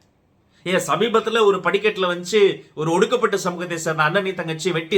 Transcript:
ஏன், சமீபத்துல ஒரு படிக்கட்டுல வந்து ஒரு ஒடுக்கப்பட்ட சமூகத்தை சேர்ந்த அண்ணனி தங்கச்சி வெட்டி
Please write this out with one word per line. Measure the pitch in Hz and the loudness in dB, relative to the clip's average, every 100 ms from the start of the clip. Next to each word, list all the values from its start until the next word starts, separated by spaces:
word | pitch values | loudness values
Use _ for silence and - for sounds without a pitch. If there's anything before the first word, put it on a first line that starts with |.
| _ _ _ _ _ _ - | _ _ _ _ _ _ -4
ஏன், | 180 - | -2 0
சமீபத்துல | 151 233 220 220 226 208 | 0 0 0 0 2 4
ஒரு | 180 | 2
படிக்கட்டுல | 180 202 214 208 185 | 0 0 0 0 -2
வந்து | 175 180 220 196 147 - - | -2 0 4 4 2 -8 -6
ஒரு | 156 170 | 0 2
ஒடுக்கப்பட்ட | 233 247 220 196 180 | 2 2 0 -2 -4
சமூகத்தை | 175 175 170 | -6 -6 -6
சேர்ந்த | 160 156 151 | -4 0 0
அண்ணனி | 185 190 | 0 -2
தங்கச்சி | 185 160 156 185 | -6 -6 -4 -2
வெட்டி | 165 160 | -2 0